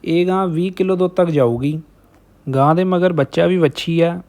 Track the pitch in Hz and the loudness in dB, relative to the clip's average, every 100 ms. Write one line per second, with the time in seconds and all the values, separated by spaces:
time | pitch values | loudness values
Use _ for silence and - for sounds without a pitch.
0 | - 165 180 190 190 160 185 185 190 185 | 0 0 0 0 -2 -2 -4 -2 -2 0
1 | 180 180 170 151 120 120 139 156 156 _ | 0 0 0 2 2 0 -4 -6 -10 _
2 | _ _ _ _ - 135 143 165 185 180 | _ _ _ _ -4 0 2 2 2 2
3 | 185 165 135 - 170 180 156 - - 165 | 0 0 -2 0 0 2 0 -2 -4 0
4 | 165 175 | 0 -2